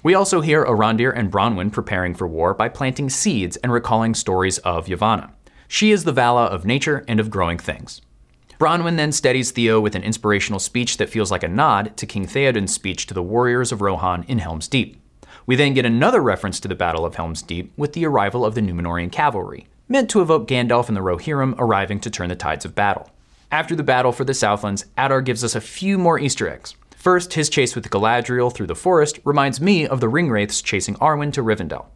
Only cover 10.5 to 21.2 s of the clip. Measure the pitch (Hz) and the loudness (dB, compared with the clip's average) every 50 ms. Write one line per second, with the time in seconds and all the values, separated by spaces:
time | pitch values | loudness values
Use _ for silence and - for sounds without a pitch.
10.5 | 104 98 - - - 123 123 120 - - 107 - - 110 107 92 101 90 - 85 | -4 -4 -6 -4 -4 -2 -2 -2 -2 -2 -4 -2 0 -2 -2 0 -2 -2 -2 -2
11.5 | 87 110 151 156 117 98 104 110 - - - 101 - 104 95 90 - 131 139 135 | 0 2 2 4 4 2 0 -2 -6 -10 -12 -8 -6 -8 -8 -4 -2 0 2 2
12.5 | 127 110 98 90 - - - 98 90 - - - 98 92 87 90 104 120 123 123 | 2 0 -2 -2 -4 -4 -4 -6 -6 -6 -8 -6 -6 -6 -4 -2 0 0 2 2
13.5 | 120 123 127 120 123 101 101 98 95 85 92 92 90 87 87 - 135 113 87 85 | 2 0 0 -2 -2 -2 0 0 0 0 0 -2 -2 -2 -4 -4 -4 -4 -2 -4
14.5 | 82 80 80 - - 131 110 - - - _ _ _ _ - - - - - - | -6 -8 -8 -2 0 0 0 0 -6 -20 _ _ _ _ -20 -20 -20 -16 -2 0
15.5 | 127 127 147 139 135 131 127 120 117 117 139 208 254 220 147 117 95 - - 98 | 2 2 2 2 2 2 2 2 2 4 4 4 4 4 4 2 0 0 -2 -6
16.5 | 87 - - 98 92 87 90 85 82 82 82 82 80 - 85 82 82 80 - - | -6 -6 -6 -6 -4 -2 -2 -2 0 -2 -4 -4 -4 -6 -6 -6 -6 -8 -8 -8
17.5 | 85 85 90 - _ - 147 147 147 165 165 156 143 120 101 98 104 123 123 107 | -8 -8 -8 -10 _ -6 -6 -6 -4 -2 -2 0 2 2 2 2 0 0 0 0
18.5 | 107 120 107 95 87 85 87 85 85 87 87 90 - - 151 147 117 101 90 95 | 0 0 -2 -2 -2 -4 -4 -4 -4 -4 -4 -6 -2 0 0 0 0 -2 -8 -8
19.5 | - 67 - _ _ _ _ _ 247 277 262 - - 214 180 156 160 160 107 - | -12 -16 -18 _ _ _ _ _ 0 0 0 2 2 2 4 4 4 2 2 0
20.5 | 131 123 123 117 120 120 123 - 113 98 95 92 87 85 | 0 0 0 2 2 2 2 2 -2 -2 0 -2 -2 -2